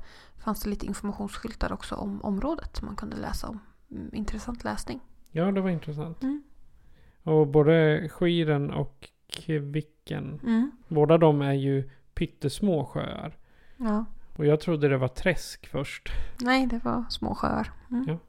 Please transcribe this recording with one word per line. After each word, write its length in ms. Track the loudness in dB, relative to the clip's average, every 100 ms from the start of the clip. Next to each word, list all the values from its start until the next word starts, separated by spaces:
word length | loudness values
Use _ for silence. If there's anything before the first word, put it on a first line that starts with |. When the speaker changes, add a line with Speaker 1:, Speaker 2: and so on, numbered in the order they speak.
| -8 -18 -20 -10
Speaker 1:
fanns 240 | -6 -4
det 60 | -4
lite 160 | -6 -6
informationsskyltar 840 | -6 -6 -6 -8 -8 -10 -6 -6
också 220 | -6 -8 -8
om 260 | -8 -6
området 520 | -4 -2 -2 -4 -8 -10
som 80 | -10
man 100 | -8
kunde 220 | -8 -8
läsa 300 | -6 -6 -6
om. 120 | -10 -16 -20 -16
Mm, 180 | -12 -10
intressant 500 | -6 -6 -6 -8 -8
läsning. 360 | -6 -6 -6 -10 -14 -20 -8
Speaker 2:
Ja, 200 | -2 0
det 100 | 0
var 80 | 0
intressant. 540 | -2 -4 -2 -2 -2
Speaker 1:
Mm. 200 | -2 -2 -6 -20 -20 -20 -20 -20 -20 _
Speaker 2:
Och 240 | 4 6 6
både 600 | 6 8 8 6 4 0
Skiren 600 | 0 2 4 2 2 0
och 380 | -2 -4 -8 -20 _ _
Kvicken, 1120 | -10 -4 -4 -2 -4 -6 _ -8 -8 -6 -6
Speaker 1:
Mm. 280 | 0 2 2 -4 -2
Speaker 2:
båda 300 | 4 6 8
de 240 | 8 6
är 120 | 2
ju 360 | 2 2 0 -2 -10 _
pyttesmå 720 | -4 -4 -4 -6 0 0 0 -2
sjöar. 520 | -6 -6 -8 -10 -14 -20 -20 -20 -4
Speaker 1:
Ja. 280 | 0 0 -2 -8 -10 0
Speaker 2:
Och 80 | 4
jag 140 | 4
trodde 280 | 4 2 4
det 80 | 2
var 100 | 0
träsk 600 | 0 0 0 -2 -12 -8
först. 420 | -6 -6 -6 -4 0 0 0
Speaker 1:
Nej, 260 | 2 2 2
det 160 | 0
var 220 | -2 -2 -4
små 260 | -6 -6 -2
sjöar. 360 | -2 -2 -4 -8 -6
Mm. 140 | -4 -2
Speaker 2:
Ja. 100 | -4